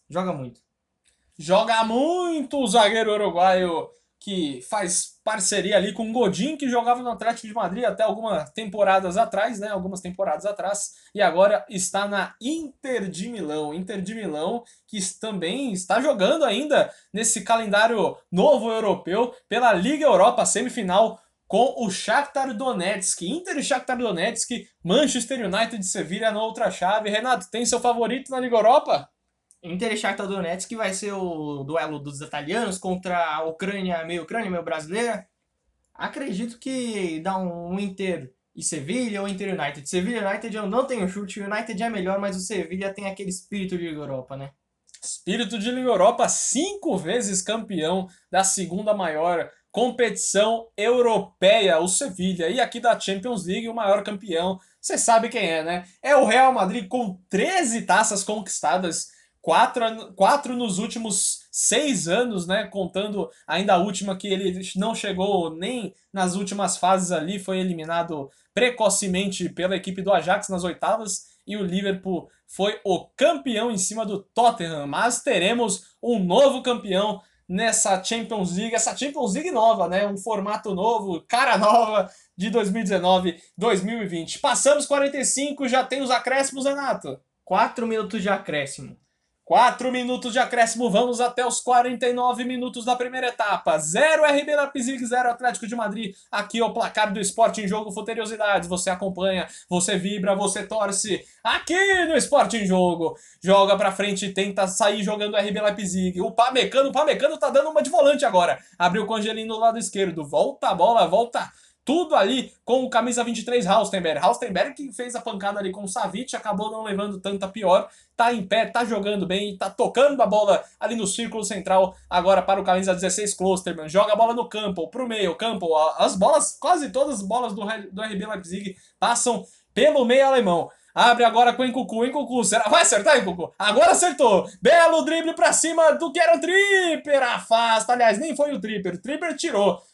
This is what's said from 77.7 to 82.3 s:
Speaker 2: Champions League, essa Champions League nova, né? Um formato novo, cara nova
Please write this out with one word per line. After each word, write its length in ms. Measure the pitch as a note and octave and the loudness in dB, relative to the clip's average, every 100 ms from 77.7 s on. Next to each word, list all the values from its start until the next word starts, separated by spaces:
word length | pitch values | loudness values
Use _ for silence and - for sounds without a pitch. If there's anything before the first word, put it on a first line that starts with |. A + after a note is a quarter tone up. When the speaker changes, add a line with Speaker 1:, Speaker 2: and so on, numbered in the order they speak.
| A3 G#3 F#3 | 0 0 0
Speaker 2:
Champions 540 | - A3+ A3+ A3 F#3 F3+ | 0 -6 -4 -4 -2 -2
League, 180 | A3+ | -2
essa 220 | - A#3 F#3+ | -2 -2 -2
Champions 380 | C#4+ C#4+ A#3+ | -6 -4 -4
League 180 | A#3 F4 | -2 -2
nova, 380 | B3 A3+ G#3 E3+ | 2 4 4 0
né? 180 | F#3 G3+ | 0 -2
Um 100 | G3 | -4
formato 560 | A3+ G#3 G3+ G#3+ G#3+ | -4 -4 -4 -6 -6
novo, 480 | F3+ A3 A3+ G3 E3 - | -2 0 0 -2 -6 -2
cara 300 | A#3+ C4+ G3 | 0 2 4
nova 520 | G#3 A#3 A3 G#3+ F#3 - _ | 6 6 4 2 -2 -8 _